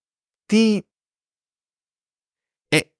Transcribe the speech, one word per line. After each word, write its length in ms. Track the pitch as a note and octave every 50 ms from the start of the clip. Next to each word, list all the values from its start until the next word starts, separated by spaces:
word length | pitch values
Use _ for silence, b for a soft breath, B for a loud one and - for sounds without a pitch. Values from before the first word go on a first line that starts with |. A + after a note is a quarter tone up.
| _ _ _ _ _ _ _ _ _
τι, 340 | - G#3 A3 A3+ A3 G#3 F#3+ - _ _ _ _ _ _ _ _ _ _ _ _ _ _ _ _ _ _ _ _ _ _ _ _ _ _ _ _ _ _ _ _ _ _ _ _ -
ε, 100 | - D#3 - _ _